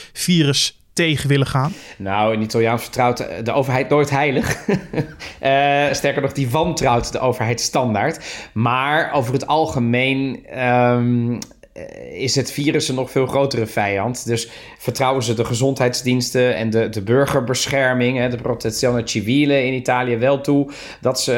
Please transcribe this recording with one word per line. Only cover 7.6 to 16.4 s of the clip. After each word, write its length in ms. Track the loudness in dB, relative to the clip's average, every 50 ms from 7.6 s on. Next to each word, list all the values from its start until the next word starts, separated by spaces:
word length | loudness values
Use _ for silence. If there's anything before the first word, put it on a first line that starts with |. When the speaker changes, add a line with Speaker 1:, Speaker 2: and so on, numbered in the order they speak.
Speaker 2:
standaard. 580 | -2 -2 0 0 0 2 0 0 0 0 -2 -4 -10 -14 -14 -14 -14 -8 -2
Maar 580 | 0 0 2 2 2 0 2 2 0 0 0 0
over 200 | 0 0 0 -2
het 140 | -2 -2 0
algemeen, 960 | 0 0 0 0 0 0 0 2 2 2 2 2 0 0 -2 -4 -4 -8 -12
ehm, 920 | -12 -8 -4 0 2 4 4 6 4 4 4 2 2 2 2 2 0 -2 -4 -6 -12 -16 _ -20 -20 _
eh, 480 | -16 -16 -16 -16 -16 -16 -14 -8 -4
is 140 | -4 0 0
het 160 | 0 -2 -2
virus 380 | -4 -2 -2 0 0 0 -2 -2
een 60 | -2
nog 160 | -4 -4 -2
veel 140 | 0 0 0 2
grotere 380 | 2 0 0 2 0 -2 -4
vijand. 600 | -2 -2 -2 0 0 0 0 -2 -2 -4 -6 -4
Dus 240 | -2 -2 -2 -4 -6 -12 -20 -20 -20 -20 -8
vertrouwen 460 | -6 -6 -2 0 0 2 2 0 0
ze 100 | 0 0
de 120 | 0 0
gezondheidsdiensten 1120 | -2 0 0 2 0 2 2 0 0 0 0 0 0 0 0 0 0 2 2